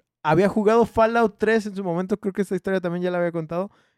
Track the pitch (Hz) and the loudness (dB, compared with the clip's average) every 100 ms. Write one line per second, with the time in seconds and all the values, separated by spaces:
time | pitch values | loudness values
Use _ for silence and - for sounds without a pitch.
0 | _ _ 151 160 196 214 208 233 214 - | _ _ 0 2 2 2 2 4 2 2
1 | 220 233 220 - 214 226 208 190 190 165 | 2 2 0 0 0 0 -2 -6 -4 -4
2 | 190 202 202 185 196 185 196 190 175 175 | -2 -4 -4 -4 -4 -4 -2 -2 -2 -4
3 | 180 180 170 170 156 170 202 - _ | -2 -2 -2 -4 -6 -6 -8 -12 _